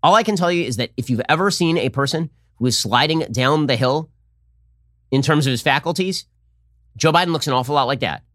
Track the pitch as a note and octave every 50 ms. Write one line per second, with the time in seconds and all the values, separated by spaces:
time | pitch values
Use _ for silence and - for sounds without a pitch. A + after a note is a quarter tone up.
0 | - D#3 F#3 A3 A#3 A3 G#3 F3+ F3 F3 F3+ E3+ E3+ A#2 B2 G#2 B2 - _ -
1 | A#2+ - B2+ A2 G#2+ - C#3+ D#3+ F#3 G3+ - - F3 E3 E3 E3+ A#2 C3 - C3+
2 | C#3 C3 - D#3+ E3 D3+ _ _ _ _ _ _ A#2 B2+ A2+ - - G2+ G#2+ B2
3 | C#3 D#3 D#3+ E3 D3+ - A2+ B2 B2+ C3 D3 D#3 D3+ C#3+ C3 A#2+ C3 B2+ C3+ D#3
4 | D#3+ - _ _ _ _ _ _ _ _ _ _ _ _ _ _ _ _ _ _
5 | _ _ - C3+ C3+ - D#3+ D3 D3 C3+ C3 A#2 - D3+ C3+ D3 - E3 E3+ -
6 | F#3 F#3 F#3 - - _ _ _ _ _ _ _ _ _ _ _ _ _ _ -
7 | - D#3+ D#3 E3+ F3+ F3 E3 D3+ - D3+ C3+ B2+ B2+ A#2+ D3 C#3+ C3+ A#2+ C#3 A#2
8 | - F#2+ C#2+ - _ _